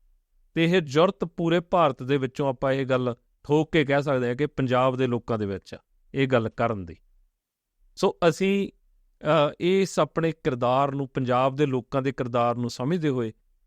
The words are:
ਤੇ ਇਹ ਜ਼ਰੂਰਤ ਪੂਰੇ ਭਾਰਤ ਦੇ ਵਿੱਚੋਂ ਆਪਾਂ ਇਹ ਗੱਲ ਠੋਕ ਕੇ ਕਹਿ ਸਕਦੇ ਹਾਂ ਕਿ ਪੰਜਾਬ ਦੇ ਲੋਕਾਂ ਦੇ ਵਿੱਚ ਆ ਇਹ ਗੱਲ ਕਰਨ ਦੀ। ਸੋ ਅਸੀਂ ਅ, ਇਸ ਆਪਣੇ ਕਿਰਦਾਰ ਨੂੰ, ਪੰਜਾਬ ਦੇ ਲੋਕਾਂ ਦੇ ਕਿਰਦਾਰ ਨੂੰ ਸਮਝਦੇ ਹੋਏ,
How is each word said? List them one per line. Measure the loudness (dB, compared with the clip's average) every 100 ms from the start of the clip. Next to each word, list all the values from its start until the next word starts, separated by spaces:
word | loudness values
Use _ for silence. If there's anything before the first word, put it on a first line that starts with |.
| _ _ _ _ _
ਤੇ | -2
ਇਹ | 2 2
ਜ਼ਰੂਰਤ | 2 2 2 2
ਪੂਰੇ | -8 -4 0 0
ਭਾਰਤ | 2 2 2 0
ਦੇ | -2 -2
ਵਿੱਚੋਂ | -2 -2 -4
ਆਪਾਂ | -2 -2
ਇਹ | -2 0
ਗੱਲ | 0 -2 -6 _ _
ਠੋਕ | 0 0 2
ਕੇ | 0
ਕਹਿ | 2 0
ਸਕਦੇ | 0 -2 -2
ਹਾਂ |
ਕਿ | -2 -4
ਪੰਜਾਬ | -2 0 2 2 2
ਦੇ | -2
ਲੋਕਾਂ | -2 -4 -4
ਦੇ | -4
ਵਿੱਚ | -6 -10
ਆ | -20 _ _ _
ਇਹ | -4 0
ਗੱਲ | 2 0
ਕਰਨ | -2 -4 -4 -10
ਦੀ। | -16 _ _ _ _ _ _ _ _ _ -2
ਸੋ | -2 2 0
ਅਸੀਂ | 2 0 0 -2 -10 _ _ _ _
ਅ, | 0 2 2 0
ਇਸ | 0 2 0 0
ਆਪਣੇ | -2 0 -2
ਕਿਰਦਾਰ | -2 -4 0 0 2 0
ਨੂੰ, | -2 -6
ਪੰਜਾਬ | -4 0 2 0
ਦੇ | 0 0
ਲੋਕਾਂ | 0 -2 -2
ਦੇ | -2
ਕਿਰਦਾਰ | -4 -2 0 0 0
ਨੂੰ | -4
ਸਮਝਦੇ | -4 -4 -2 0
ਹੋਏ, | -2 -4 -8 _ _